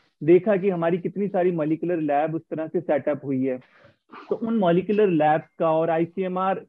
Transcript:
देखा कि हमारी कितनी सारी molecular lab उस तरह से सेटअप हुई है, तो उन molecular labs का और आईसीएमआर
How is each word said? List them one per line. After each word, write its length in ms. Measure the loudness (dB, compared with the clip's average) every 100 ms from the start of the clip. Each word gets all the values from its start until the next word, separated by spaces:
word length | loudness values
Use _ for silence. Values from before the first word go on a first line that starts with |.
| _ -4
देखा 340 | 4 4 4 0
कि 120 | 0
हमारी 280 | 0 0 0
कितनी 300 | -2 -4 -4
सारी 240 | 0 0
molecular 460 | 0 -2 -2 -2 -2
lab 380 | 0 0 0 -4
उस 60 |
तरह 260 | -8 -10 -6
से 140 | -4
सेटअप 400 | -2 -2 -2 -4 -4
हुई 180 | -2
है, 140 | -2 -4 -10 _ -20 _ _ -14 -8
तो 60 | -6
उन 220 | -2 0
molecular 500 | 2 2 2 2 4
labs 480 | 4 4 2 -2 -4
का 120 | 0
और 180 | 2 0
आईसीएमआर 680 | 0 -2 -4 -4 -2 -2 -4